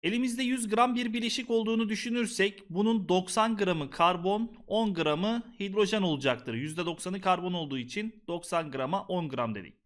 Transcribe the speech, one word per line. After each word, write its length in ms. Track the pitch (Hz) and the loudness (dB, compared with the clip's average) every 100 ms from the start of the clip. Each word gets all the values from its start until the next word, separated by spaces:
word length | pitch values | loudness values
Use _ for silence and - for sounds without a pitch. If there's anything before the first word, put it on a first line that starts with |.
Elimizde 400 | 160 233 254 233 | 0 0 0 0
yüz 260 | 254 254 226 | 0 0 0
gram 260 | 214 254 | 2 4
bir 180 | 240 247 | 2 -2
bileşik 380 | 226 226 - 240 | -2 -2 -4 0
olduğunu 380 | 226 220 226 226 | 0 2 0 0
düşünürsek 800 | 214 247 240 233 - 196 196 - | -2 -2 -2 -2 0 0 0 -8
bunun 380 | 170 214 226 175 | 0 2 2 4
doksan 480 | 180 180 - 226 220 | 2 2 2 2 2
gramı 340 | 196 170 143 | 2 0 -2
karbon, 680 | - 170 175 175 208 233 - - | 4 4 4 0 0 -2 -8 -2
on 280 | 202 220 | 0 0
gramı 480 | 175 156 151 202 233 233 - | 2 2 2 2 -2 -4 -8
hidrojen 420 | 202 196 202 220 | -4 2 2 2
olacaktır. 520 | 190 147 135 120 120 | 2 2 2 0 -2
Yüzde 320 | 117 147 156 170 | -4 -4 -4 -4
doksanı 340 | 165 - 190 | -4 -6 -4
karbon 320 | 190 180 180 | 2 2 2
olduğu 260 | 180 151 135 | -4 -4 -6
için 460 | 123 - 220 - - | -6 -6 -6 -8 -8
doksan 440 | 170 170 170 156 | -8 -2 -2 -2
grama 320 | 131 135 190 | -4 -2 -2
on 260 | 190 180 165 | -2 -4 -2
gram 260 | 131 120 | -2 -4
dedik. 200 | 104 87 - | -4 -10 -20